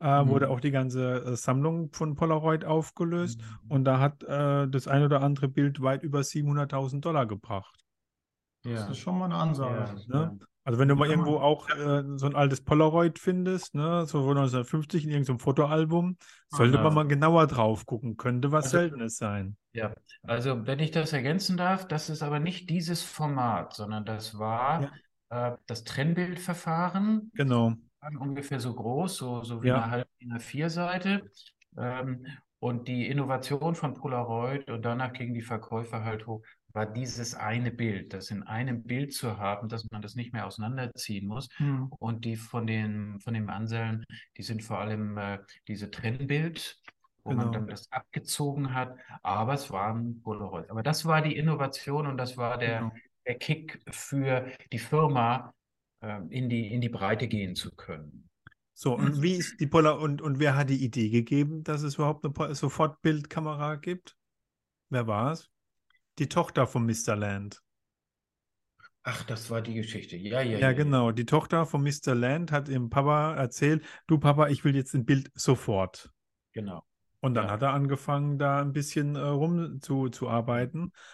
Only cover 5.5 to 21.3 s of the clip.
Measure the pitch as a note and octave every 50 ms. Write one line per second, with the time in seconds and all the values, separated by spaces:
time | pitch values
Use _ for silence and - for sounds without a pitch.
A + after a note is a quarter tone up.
5.5 | C3 D3+ C#3+ C#3+ C#3 C#3 C3 C3 C3+ C3+ - D#3 C#3 C#3+ C#3 - - D#3 D3 C#3+
6.5 | D3 D3 C#3+ C#3 D3 C3+ C3+ C3 C3+ C#3+ C#3+ E3 D#3+ C#3+ B2 G#2+ G#2 F#2+ - -
7.5 | G#2+ F#2+ - - _ _ _ _ _ _ _ _ _ _ _ _ _ _ _ _
8.5 | _ _ - A#2+ A#2+ A2 G#2 G2 - - - F3+ F3+ F#3 F#3 F3+ E3+ E3+ D#3+ D#3+
9.5 | D3+ C3+ C3+ B2+ A#2+ A2 G#2+ G#2+ G#2 G2+ - A#2+ C3 C#3+ D#3+ E3 G3 - - -
10.5 | _ _ - C3 A#2 A#2 C#3 C#3 C#3 C#3 D3 D3+ D#3 E3+ E3 D3 D3+ C#3 C3+ D3
11.5 | D3+ D3 - - D3+ C#3+ D3 D3 C#3+ C#3+ C#3 C#3 C#3+ C3+ C#3 C#3+ C#3 C#3+ C#3+ C3+
12.5 | C3+ - - - D#3 D3+ D#3 D#3 D#3 E3+ E3+ E3 D#3+ - - F#3 F3+ F3+ F3+ F#3
13.5 | F#3 F3 - - - D3 D3 D#3+ E3+ F3 E3 D#3 - D3 C3+ C3+ C#3+ C#3 C#3 C3
14.5 | A#2+ B2+ A#2+ - - D#3 D3+ - - E3+ D3 D3+ D3 C#3+ C3+ C3 B2+ A2+ - C#3+
15.5 | C#3 D3+ D3 C#3+ D#3 D#3+ D#3+ D#3 E3 F3 F3 F3+ F3+ - - - - - _ -
16.5 | - - A#2 A#2+ C3 - D3+ D#3 D#3 D3+ D3+ C#3+ C#3+ C#3 D#3 D#3+ E3 E3 D#3 C#3+
17.5 | - B2 A2 A2 A2 G2+ - - B2+ A2 B2 A#2 G#2+ - - B2 B2 B2 C3 C#3+
18.5 | D3+ D#3 C#3+ C3+ - F3 F3 E3 D3 B2+ A2+ A2+ A2+ - A#2+ G#2 G2+ G2+ F#2+ G2
19.5 | G2+ - _ _ - A2+ A2 G2+ - - _ - - - - A#2 A#2 A#2+ B2 C#3
20.5 | C3 A#2 G#2+ B2 C3+ C#3 D#3+ D3 - E3 D#3 D3+ D#3 C#3 A#2+ C#3